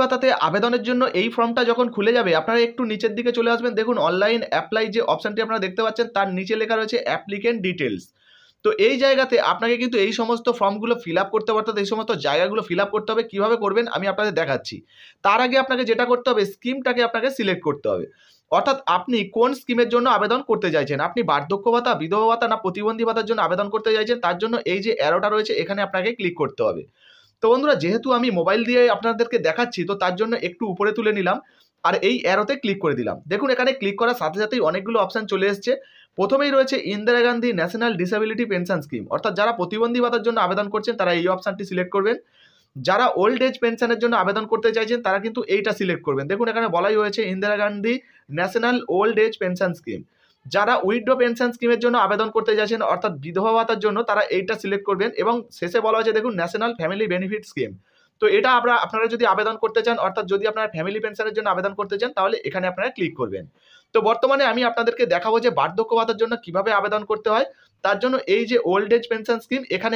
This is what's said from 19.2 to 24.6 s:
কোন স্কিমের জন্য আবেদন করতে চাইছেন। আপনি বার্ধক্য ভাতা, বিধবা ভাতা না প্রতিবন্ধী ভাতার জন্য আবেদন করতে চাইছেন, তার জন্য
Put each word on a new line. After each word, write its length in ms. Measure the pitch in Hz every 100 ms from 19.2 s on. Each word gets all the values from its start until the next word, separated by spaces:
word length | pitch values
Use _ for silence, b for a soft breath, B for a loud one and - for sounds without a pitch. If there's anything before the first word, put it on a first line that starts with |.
| 196 220
কোন 140 | 247 269
স্কিমের 300 | - 240 233
জন্য 140 | 240 254 214
আবেদন 220 | 202 247 277
করতে 180 | 214 185 151
চাইছেন। 240 | 135 139 165
আপনি 140 | 240 175
বার্ধক্য 340 | 147 151 202 233 233
ভাতা, 160 | 240 190
বিধবা 260 | 160 208 226
ভাতা 140 | 233 233
না 60 | 214
প্রতিবন্ধী 400 | 190 190 208 226 226
ভাতার 180 | 226 208
জন্য 100 | 220 165
আবেদন 200 | 180 202
করতে 160 | 214 220 220
চাইছেন, 220 | 214 240 -
তার 100 | 180
জন্য 140 | 220 233